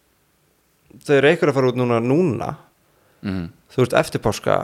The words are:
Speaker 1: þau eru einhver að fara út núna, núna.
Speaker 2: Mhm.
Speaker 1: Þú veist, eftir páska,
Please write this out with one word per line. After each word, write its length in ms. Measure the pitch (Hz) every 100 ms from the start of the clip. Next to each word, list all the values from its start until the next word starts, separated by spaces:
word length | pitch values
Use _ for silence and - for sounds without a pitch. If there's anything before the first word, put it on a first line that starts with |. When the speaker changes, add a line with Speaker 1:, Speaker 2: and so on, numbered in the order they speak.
| _ _ _ _ _ _ _ _ _ -
Speaker 1:
þau 100 | - 139
eru 140 | 135
einhver 200 | 170 160
að 60 | 135
fara 120 | 131
út 60 | 120
núna, 180 | 123 117
núna. 480 | 120 143 180 113 - 151 _ _ _ _ _ _
Speaker 2:
Mhm. 220 | 101 95 85 - _
Speaker 1:
Þú 80 | -
veist, 140 | 123 -
eftir 240 | 156 -
páska, 340 | 113 101 - 95